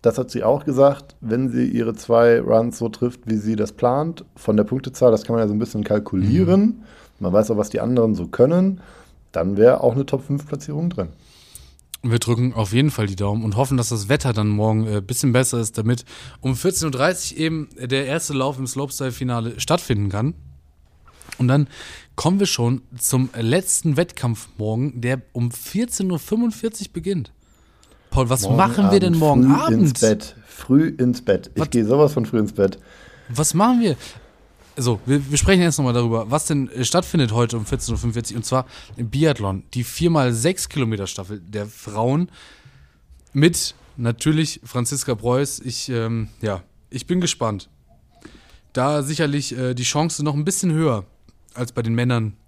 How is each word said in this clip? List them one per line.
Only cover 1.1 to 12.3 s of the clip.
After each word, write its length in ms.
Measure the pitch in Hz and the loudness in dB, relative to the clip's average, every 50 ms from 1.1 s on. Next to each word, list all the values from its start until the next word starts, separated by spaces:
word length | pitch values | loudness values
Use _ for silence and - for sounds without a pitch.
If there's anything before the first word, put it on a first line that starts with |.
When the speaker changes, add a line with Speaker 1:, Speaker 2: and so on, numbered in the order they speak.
| - _ | -20 _
Speaker 1:
wenn 280 | - 113 110 123 135 127 | -6 -2 -2 0 0 0
sie 180 | 120 123 123 | 0 0 0
ihre 280 | 117 - 120 113 113 110 | 0 0 -2 -2 -2 -4
zwei 440 | - - - 117 117 117 120 117 117 | -8 -2 2 4 6 6 6 6 4
Runs 400 | - - 113 110 117 120 117 - | 4 4 4 4 4 2 -4 -4
so 100 | 117 113 | -6 -6
trifft, 340 | 110 - 123 120 120 - - | -4 -2 -4 -4 -4 -6 -4
wie 120 | 110 113 | -2 -2
sie 200 | 107 101 110 113 | -2 0 -2 0
das 160 | 104 104 104 | 0 -2 -4
plant, 520 | - - - 120 127 143 151 165 165 - - _ _ | -2 -2 0 0 0 0 -2 -4 -8 -10 -16 _ _
von 200 | - - - 107 | -8 -2 0 2
der 80 | 104 104 | 2 2
Punktezahl, 460 | 107 127 131 131 127 - - 131 123 | 0 -2 -6 -6 -8 -2 4 4 4
das 140 | 110 107 - | 4 4 0
kann 100 | - 117 | -2 -2
man 80 | 117 | 0
ja 60 | 110 104 | 0 0
so 60 | 104 | 0
ein 40 | 107 | -2
bisschen 240 | 107 107 - 107 | -4 -4 -4 -6
kalkulieren. 800 | 104 - 107 104 104 - - 92 95 104 123 170 190 165 185 196 | -2 0 0 -2 0 -2 -2 0 2 2 4 2 4 4 4 4
Speaker 2:
Mhm. 220 | 208 226 226 - - - - - - _ _ _ | 4 2 0 -2 -14 -20 -20 -20 -20 _ _ _
Speaker 1:
Man 140 | 101 92 | -4 2
weiß 180 | 90 104 107 107 | 4 2 4 4
auch, 60 | 113 | 0
was 140 | 104 101 - | -2 -2 -2
die 100 | - - | -2 -4
anderen 340 | 110 117 127 - 113 110 104 | -2 0 2 2 2 2 0
so 140 | 104 - - | -2 -4 -6
können. 520 | - - 120 143 170 180 185 196 190 180 - - - - - _ - _ _ _ | 4 4 4 6 6 4 2 2 0 -4 -12 -20 -20 -20 -20 _ -20 _ _ _
Dann 240 | - - 85 92 101 | -4 -2 -2 -2 4
wär 260 | 95 110 123 131 - | 6 6 6 6 6
auch 120 | - 123 117 | 2 2 2
eine 120 | 139 139 | 2 -2
Top-fünf-Platzierung 840 | - - 135 - - 143 143 - - - 143 - - 147 147 170 175 | -2 -4 -6 -2 -4 -6 -6 -4 -8 -10 -10 -8 -8 -6 -4 -4 -4
drin. 180 | 175 - 92 80 - _ _ _ _ - - _ _ - - - _ _ _ _ - - | -4 -4 -6 -8 -8 _ _ _ _ -20 -20 _ _ -20 -20 -20 _ _ _ _ -16 -8
Speaker 2:
Wir 160 | - 120 113 117 | -2 0 0 0
drücken 320 | - 117 | 0 0